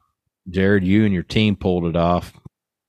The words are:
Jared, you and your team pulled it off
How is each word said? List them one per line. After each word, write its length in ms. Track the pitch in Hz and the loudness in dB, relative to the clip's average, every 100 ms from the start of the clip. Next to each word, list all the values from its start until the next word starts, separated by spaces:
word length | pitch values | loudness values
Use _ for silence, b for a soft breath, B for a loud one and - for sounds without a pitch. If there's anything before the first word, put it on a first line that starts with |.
| _ _ _ _ 92 | _ _ _ _ -8
Jared, 320 | 90 98 101 | -2 0 2
you 220 | 92 104 | 2 2
and 100 | 107 | 2
your 80 | 90 | -2
team 320 | - 110 107 | -4 0 0
pulled 300 | 95 98 90 | 0 -2 -2
it 100 | 85 | -2
off 380 | 85 85 87 - - - _ _ _ | 0 0 0 -4 -14 -20 _ _ _